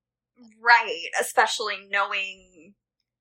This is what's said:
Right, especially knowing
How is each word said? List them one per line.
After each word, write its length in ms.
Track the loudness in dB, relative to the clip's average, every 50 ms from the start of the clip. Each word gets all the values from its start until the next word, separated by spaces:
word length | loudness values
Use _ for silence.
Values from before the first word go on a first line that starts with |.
| _ _ _ _ _ _ _ _ -20 -20 _ _
Right, 500 | 4 6 6 6 4 0 -6 -8 -10 -6 -4 -4
especially 680 | -4 0 0 0 0 2 0 -4 -6 -6 -8 -8 -10
knowing 880 | -4 -2 -2 -2 -2 -4 -6 -6 -8 -12 -18 _ _ _ -20 -20 -20 -20 _ _ _ _ _ _ _ _ _